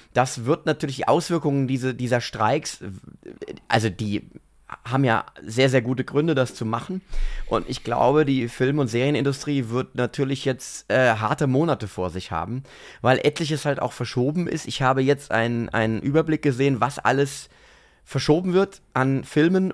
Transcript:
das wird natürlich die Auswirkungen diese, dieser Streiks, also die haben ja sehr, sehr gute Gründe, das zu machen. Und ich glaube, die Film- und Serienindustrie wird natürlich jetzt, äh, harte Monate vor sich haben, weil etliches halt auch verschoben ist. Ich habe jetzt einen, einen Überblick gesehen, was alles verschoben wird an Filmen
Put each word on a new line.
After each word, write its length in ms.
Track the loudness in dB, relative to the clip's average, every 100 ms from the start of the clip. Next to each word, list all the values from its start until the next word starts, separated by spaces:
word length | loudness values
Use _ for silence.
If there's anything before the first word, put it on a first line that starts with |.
| -6
das 320 | 0 0 -2 0
wird 200 | 0 0
natürlich 320 | -2 -4 -2
die 100 | 2
Auswirkungen 600 | 2 2 -2 0 0 0
diese, 260 | 0 -2
dieser 260 | -4 0 -2
Streiks, 580 | -2 -2 0 0 -4 -10 -12 -14 -18 -20 -20 -16 -14 -14 -2
also 220 | 0 0
die 400 | -2 -4 -4 -6 -18 _ _ -20 -16 -2
haben 180 | 2 4
ja 200 | 2 -2 -12 -6
sehr, 240 | 2 4
sehr 140 | 4
gute 200 | 2 -2
Gründe, 300 | -2 0 2 2
das 200 | 0 -2
zu 100 | -4
machen. 360 | -4 -6 -8 -4 0 0 -2 -4
Und 240 | -4 -4
ich 140 | -8
glaube, 420 | -4 2 4 4 4
die 220 | 2 -2
Film- 300 | 0 0 2
und 80 | 0
Serienindustrie 840 | 0 2 2 0 -2 -2 -2 -2
wird 240 | -4 -4 -2
natürlich 500 | -4 -2 -4 -2 -4
jetzt, 460 | -4 -6 -12 -2
äh, 220 | 2 4 2
harte 300 | 0 0 2
Monate 400 | 2 2 0 -4
vor 220 | -4 -4
sich 220 | -6 -6
haben, 320 | -6 -4 -8 -10 -18 -20 -2
weil 180 | 2 2
etliches 420 | 2 0 -2 -2 -2
halt 140 | -2
auch 140 | -4
verschoben 540 | -4 -4 0 0 0 -2
ist. 200 | -4 -6
Ich 140 | -2
habe 200 | 0 2
jetzt 300 | 2 2 0
einen, 380 | 0 0 0 -2
einen 320 | 0 0 0
Überblick 400 | 0 2 2 2
gesehen, 400 | 0 2 2 2
was 160 | -2 0
alles 520 | 0 2 0 -2 -16 _ -20 -20 _ _
verschoben 500 | -8 -2 2 2 2
wird 280 | 2 2 -2 _ -2
an 280 | 0 0
Filmen 480 | 0 2 4 4 0